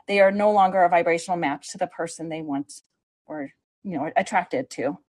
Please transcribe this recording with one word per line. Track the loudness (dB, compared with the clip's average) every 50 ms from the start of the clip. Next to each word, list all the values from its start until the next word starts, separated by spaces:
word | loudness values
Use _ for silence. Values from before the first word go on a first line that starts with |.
| -8 0
they | 4 4
are | 6 4
no | 4 4 2 4
longer | 4 6 4 4 4 4 4
a | 4
vibrational | 4 2 2 2 0 -2 -2 -4 -4 -2
match | -2 -2 -4 -6 -8 -12 -8
to | -6
the | -6
person | -6 -6 -6 -10 -8 -10 -10 -10 -10
they | -10 -8 -8
once | -6 -6 -6 -6 -8 -14 -20 _ _ _ _ _ _ _ _ _
were, | -14 -12 -12 -12 -12 _ _ _ _ _ _ -12
you | -8 -8
know, | -6 -6 -4 -2
attracted | -2 -2 0 -2 -4 -2 -2 -4 -6 -6 -6
to. | -8 -6 -6 -6 -6 -8 _